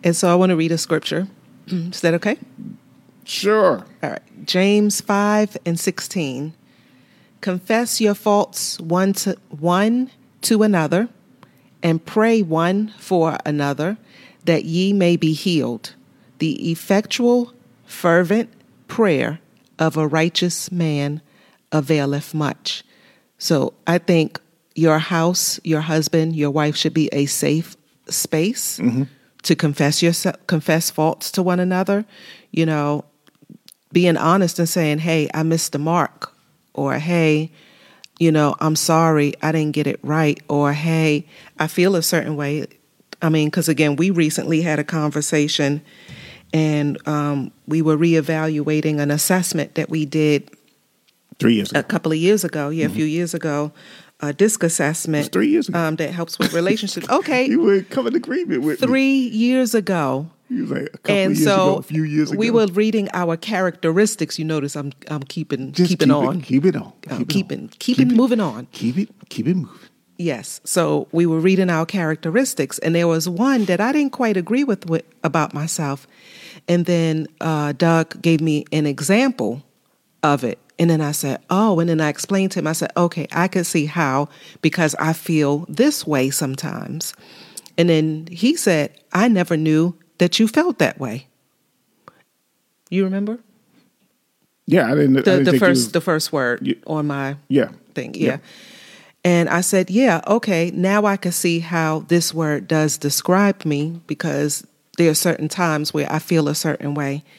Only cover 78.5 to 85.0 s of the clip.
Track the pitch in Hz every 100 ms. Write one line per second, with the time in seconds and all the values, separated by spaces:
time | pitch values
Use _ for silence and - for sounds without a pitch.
78.5 | 147 - 151 151 135 147 202 269 240 110
79.5 | 123 - _ _ _ _ _ 156 143 120
80.5 | - _ - 170 160 151 151 143 135 _
81.5 | 185 220 175 170 160 151 147 - 196 190
82.5 | 190 156 160 - - 175 170 147 - 180
83.5 | 185 175 170 151 160 147 135 143 - -
84.5 | - 160 - 156 -